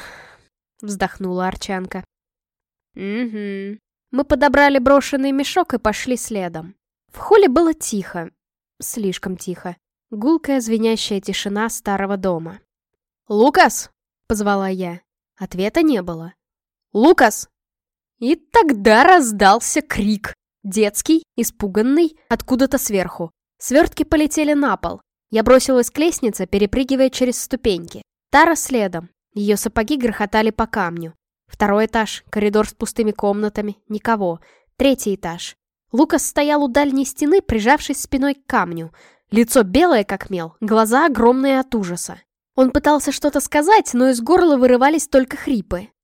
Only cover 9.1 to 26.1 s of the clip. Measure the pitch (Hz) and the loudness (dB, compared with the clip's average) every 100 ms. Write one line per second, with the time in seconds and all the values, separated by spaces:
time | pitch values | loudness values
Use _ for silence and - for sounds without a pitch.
9.1 | 180 196 185 - 175 180 175 _ _ _ | -4 -8 -10 -10 -10 -12 -14 _ _ _
10.1 | 214 247 330 285 269 226 220 226 220 - | -4 0 0 0 -4 -2 0 0 -2 -4
11.1 | 202 196 190 208 202 226 - - 196 196 | -6 -6 -8 -6 -4 -6 -6 -4 -4 -4
12.1 | 202 190 170 165 196 _ _ _ _ _ | -4 -2 -4 -8 -16 _ _ _ _ _
13.1 | _ _ 208 262 370 285 - - _ _ | _ _ 4 4 6 2 0 -12 _ _
14.1 | _ _ 214 202 202 190 185 180 170 _ | _ _ -4 -2 -2 -4 -6 -8 -10 _
15.1 | _ _ _ 185 180 202 330 311 226 180 | _ _ _ -6 -2 0 2 2 2 -4
16.1 | 165 170 _ _ _ _ _ _ 202 269 | -10 -12 _ _ _ _ _ _ 2 4
17.1 | 359 240 - - _ _ _ _ _ _ | 6 4 2 -14 _ _ _ _ _ _
18.1 | _ 240 330 _ - 320 214 208 220 330 | _ -4 -4 _ 2 2 2 4 6 8
19.1 | 359 240 208 196 220 - 311 285 - 208 | 6 4 2 4 4 0 -4 -4 -4 -2
20.1 | 208 - - _ _ 202 190 208 208 - | -4 -8 -16 _ _ -8 0 0 -2 0
21.1 | 320 - - 226 - 208 196 240 294 330 | 0 0 -6 -6 -6 -4 0 2 2 0
22.1 | - _ 226 - 247 269 269 - 196 180 | -2 _ -6 -2 0 0 0 -2 -4 -4
23.1 | - 170 _ _ _ - 262 339 - 302 | -10 -14 _ _ _ 0 2 2 -2 -2
24.1 | 320 302 320 302 294 285 202 170 180 _ | 0 0 0 0 0 0 -2 -6 -10 _
25.1 | _ _ 214 220 254 - 254 240 - 330 | _ _ -2 4 4 6 0 0 0 -2